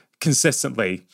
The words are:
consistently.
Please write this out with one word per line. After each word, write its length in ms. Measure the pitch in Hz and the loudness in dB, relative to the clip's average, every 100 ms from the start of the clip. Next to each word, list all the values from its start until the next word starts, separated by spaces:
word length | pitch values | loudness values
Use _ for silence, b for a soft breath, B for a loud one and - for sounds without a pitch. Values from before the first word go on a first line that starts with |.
| _ _ | _ _
consistently. 840 | 160 135 160 135 139 113 98 92 - | 0 2 2 0 -2 -2 -2 -4 -10